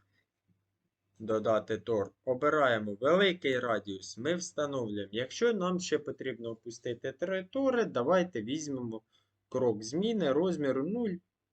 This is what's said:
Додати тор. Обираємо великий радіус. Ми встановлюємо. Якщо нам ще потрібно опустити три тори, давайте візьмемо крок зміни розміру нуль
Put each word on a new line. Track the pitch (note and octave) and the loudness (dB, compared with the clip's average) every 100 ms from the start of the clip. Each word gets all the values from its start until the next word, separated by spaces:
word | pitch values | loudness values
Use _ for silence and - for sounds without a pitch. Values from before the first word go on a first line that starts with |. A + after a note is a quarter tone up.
| _ _ _ _ _ _ _ _ _ _ _ - | _ _ _ _ _ _ _ _ _ _ _ -10
Додати | A2 A2 A2 G#2+ G#2+ A2 | -2 0 2 2 0 -4
тор. | - A2 - _ | 0 0 -2 _
Обираємо | C3 B2+ D3 D3+ C3 A2+ G#2 | -4 0 2 4 4 2 -2
великий | G2+ C3+ F3+ G3 F3+ C#3 B2 | -2 2 4 4 2 0 0
радіус. | B2 G#2+ G2+ F#2+ - A2 | 0 -2 -2 -10 -10 -6
Ми | C#3 | -2
встановлюємо. | F3 F3 - D3 C3+ A2 G2+ G2 | -2 -4 -4 -2 -2 -4 -4 -4
Якщо | A2 B2+ - A#3 | -4 -4 0 2
нам | G#3+ F3+ F3+ | 2 0 0
ще | - D3 | 0 -2
потрібно | C#3+ - C3 A2+ A#2 | -2 -8 -6 -6 -8
опустити | A2+ A#2+ A2+ B2+ A#2 - | -8 -12 -8 -6 -6 -6
три | - F3+ F#3+ | -6 -4 -4
тори, | F#3 C4+ C4+ A#3+ | -4 -2 2 2
давайте | G#3 B2 B2 F#3 F3 A#2+ | 2 0 4 4 2 -4
візьмемо | G#2+ D#3 D3+ C3 A#2+ A2 _ _ _ _ - | -4 -4 -4 -6 -6 -8 _ _ _ _ -6
крок | B2+ B2 G#2 | 0 2 2
зміни | A2+ D3+ A3 A3 D3 | -2 -2 0 2 2
розміру | C#3 F#3 D#3 C#3 B2+ D#3 | 4 2 2 2 2 0
нуль | A#3 A3+ F3 _ _ _ | 0 -2 -4 _ _ _